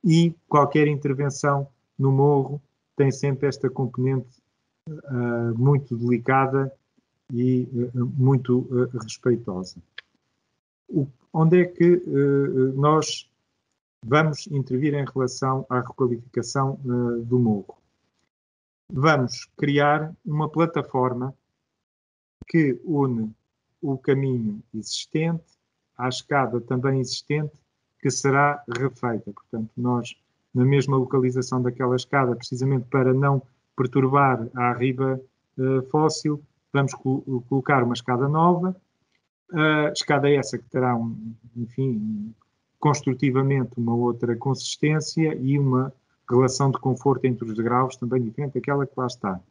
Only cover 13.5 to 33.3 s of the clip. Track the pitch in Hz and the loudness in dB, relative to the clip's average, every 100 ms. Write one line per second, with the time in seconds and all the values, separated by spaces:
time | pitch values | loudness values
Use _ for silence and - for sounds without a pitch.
13.5 | _ _ _ _ _ 113 147 156 143 - | _ _ _ _ _ 0 2 2 -2 -6
14.5 | 143 131 127 147 143 135 135 127 - 135 | -6 -2 -2 0 -2 -4 -2 -4 -2 -2
15.5 | 135 135 123 123 - 131 117 - - 113 | -2 -2 -4 -4 -2 -2 -2 -6 -6 -4
16.5 | 139 135 139 131 123 120 120 117 127 117 | -2 -2 -4 -4 -2 -2 -4 0 2 2
17.5 | 104 95 - _ _ _ _ _ _ _ | 0 -4 -20 _ _ _ _ _ _ _
18.5 | _ _ _ _ 147 151 147 123 - - | _ _ _ _ 2 4 4 2 -6 -16
19.5 | - 143 143 147 151 156 180 196 151 151 | -4 0 2 4 2 -2 -10 -6 -2 -2
20.5 | 156 165 156 135 131 127 120 131 - _ | 0 0 0 -4 0 0 -2 -6 -10 _
21.5 | _ _ _ _ _ _ _ _ _ - | _ _ _ _ _ _ _ _ _ -2
22.5 | 165 147 120 - 147 135 117 107 110 _ | 2 2 0 -2 0 0 0 -6 -10 _
23.5 | _ _ _ 143 135 - 135 135 127 110 | _ _ _ -6 -4 0 0 0 -2 -4
24.5 | 104 - 113 104 - - 156 165 165 _ | -8 -12 -12 -10 -12 -6 -2 -2 -4 _
25.5 | _ _ _ _ - 123 123 - 143 123 | _ _ _ _ -8 -6 -6 -2 -2 0
26.5 | 117 113 127 135 135 123 - - 147 151 | -2 -2 -2 0 0 -2 -8 -4 -4 -4
27.5 | _ _ _ _ _ 139 123 139 139 143 | _ _ _ _ _ -4 0 0 2 2
28.5 | 143 - 120 135 120 123 110 - - _ | 0 -8 -4 -4 -4 -4 -4 -6 -16 _
29.5 | 117 110 - 123 123 - - _ _ _ | -8 -8 -4 -2 -2 -4 -16 _ _ _
30.5 | 127 127 139 131 131 127 139 127 127 123 | 2 4 4 2 0 2 0 0 -2 -4
31.5 | 131 123 123 127 127 - 143 127 120 - | -2 -2 -2 0 0 0 0 0 -2 -6
32.5 | 123 131 135 127 135 127 131 139 | -4 0 -2 0 2 2 4 2